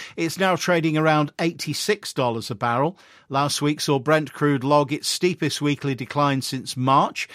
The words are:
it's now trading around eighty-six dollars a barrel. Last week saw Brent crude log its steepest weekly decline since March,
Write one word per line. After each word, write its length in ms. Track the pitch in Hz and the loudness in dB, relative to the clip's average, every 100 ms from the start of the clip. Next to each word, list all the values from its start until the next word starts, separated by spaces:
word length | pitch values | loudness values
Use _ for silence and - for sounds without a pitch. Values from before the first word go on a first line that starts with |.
| - - | -12 -6
it's 220 | 165 175 | -4 0
now 180 | 190 175 | 0 0
trading 400 | - 170 160 156 | 2 2 2 2
around 360 | 156 151 147 - | 4 2 0 -2
eighty-six 760 | 170 - 151 139 - 208 - | -4 -2 -6 -4 -2 -4 -4
dollars 360 | - 123 113 - | -2 -2 -2 -6
a 40 | |
barrel. 420 | 110 120 120 151 - - - - | -4 0 2 0 -4 -20 -20 -4
Last 320 | 135 143 - | -2 0 0
week 200 | 147 151 | 0 0
saw 180 | - 139 | 0 0
Brent 340 | 120 156 143 | 2 0 0
crude 320 | - 147 139 | 0 0 2
log 260 | 135 147 143 | 4 2 2
its 180 | 151 - | -2 -4
steepest 520 | - 180 170 151 - | -2 0 0 -2 0
weekly 340 | 147 143 143 | -2 0 -2
decline 460 | 123 127 143 143 135 | -4 -4 0 2 0
since 380 | - 131 - 127 | -2 -6 -6 -2
March, 500 | 131 139 202 - - | 4 4 4 -2 -10